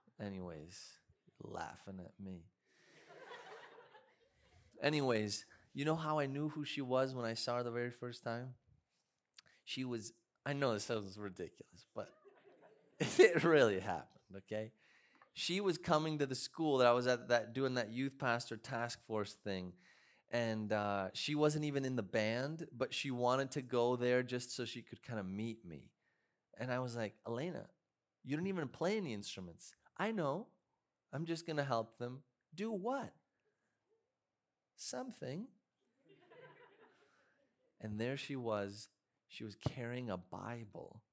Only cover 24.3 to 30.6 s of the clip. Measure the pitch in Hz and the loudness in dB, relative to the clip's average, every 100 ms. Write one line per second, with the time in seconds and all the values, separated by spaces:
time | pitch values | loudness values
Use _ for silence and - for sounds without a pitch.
24.3 | 123 - - 113 123 - - - 110 92 | -2 -4 -6 -6 -8 -12 -14 -8 -4 -4
25.3 | 101 113 110 87 73 - _ _ _ _ | -2 -4 -6 -10 -14 -16 _ _ _ _
26.3 | _ _ - 127 123 127 117 107 - - | _ _ -8 -4 -2 -2 -4 -4 -6 -6
27.3 | 117 170 156 - _ _ _ _ _ 127 | -4 -4 -6 -10 _ _ _ _ _ -6
28.3 | 151 196 185 131 - 170 214 160 104 104 | -2 -2 -2 -4 -2 0 0 -2 -4 -6
29.3 | - 90 82 - - _ - 208 220 143 | -10 -10 -14 -18 -20 _ -4 -2 0 0
30.3 | 165 254 _ | -2 -6 _